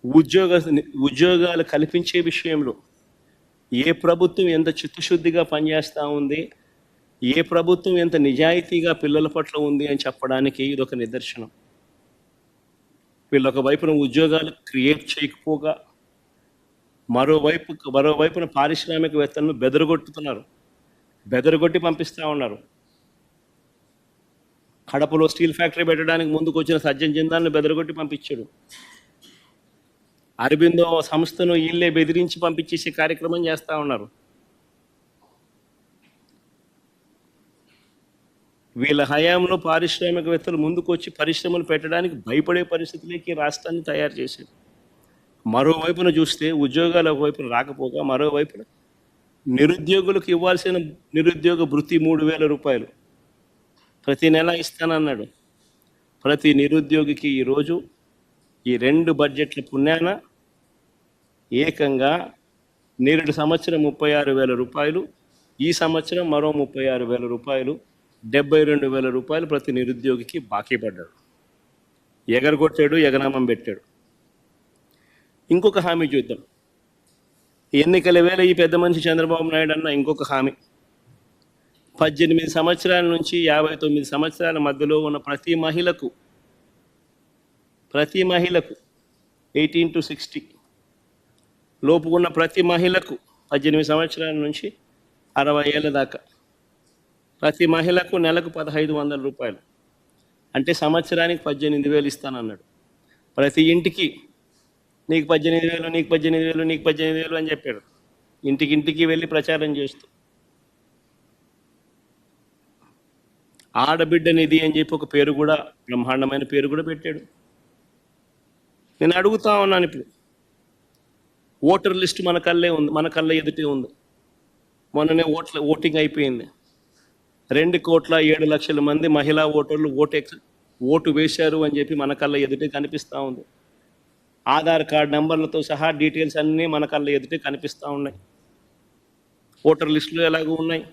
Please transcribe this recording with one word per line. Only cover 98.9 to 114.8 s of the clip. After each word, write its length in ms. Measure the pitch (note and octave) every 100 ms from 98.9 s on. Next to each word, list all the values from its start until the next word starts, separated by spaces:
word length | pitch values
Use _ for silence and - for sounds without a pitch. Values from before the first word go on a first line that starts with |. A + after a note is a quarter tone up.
వందల 280 | D3+ D3 C#3+ C3+
రూపాయలు, 340 | C3 A#2+ F#2+ _ _ _ _ _ _ _ _ _
అంటే 180 | C3+ C3+ E3
సంవత్సరానికి 580 | D3+ E3 E3 E3+ E3+ E3+
పద్దెనిమిది 460 | D3+ C#3+ D3+ D3 C#3+
వేలు 160 | D3 C#3+
ఇస్తానన్నాడు. 520 | C#3 C#3 B2+ A2+ G2 _ _ _ _ _ _ _ -
ప్రతి 240 | C#3 D3 D#3+
ఇంటికి 340 | E3+ F3 F3+ E3+ - _ _ _ _ _ _ _ _ -
నీకు 180 | D#3+ D3
పద్దెనిమిది 360 | D#3+ D#3 E3 E3
వేలు, 160 | E3+ E3 E3
నీకు 120 | D#3+
పద్దెనిమిది 380 | E3 D#3+ D#3+ D#3+
వేలు, 160 | D#3+ D#3+
నీకు 120 | D#3+ D#3+
పద్దెనిమిది 340 | D3+ D#3+ D#3+
వేలు 160 | D#3+ D#3+
అని 100 | D#3+
చెప్పాడు. 280 | D3+ C#3 G#2+ _ _ _ _ _ _
ఇంటికింటికి 580 | C#3 C#3 D3+ D3+ D3 D#3 E3
వెళ్ళి 220 | E3 E3
ప్రచారం 380 | D#3 D3+ D#3+ D3+ C#3+
చేస్తూ, 280 | C#3 - _ _ _ _ _ _ _ _ _ _ _ _ _ _ _ _ _ _ _ _ _ _ _ _ _ _ _ _ _ _ _ _ _ _ _ _ _
ఆడబిడ్డ 540 | - C3+ E3 D#3+ E3+ E3 E3
నిధి 240 | D#3+ D#3+ D#3+
అని 80 |
చెప్పి 180 | D3+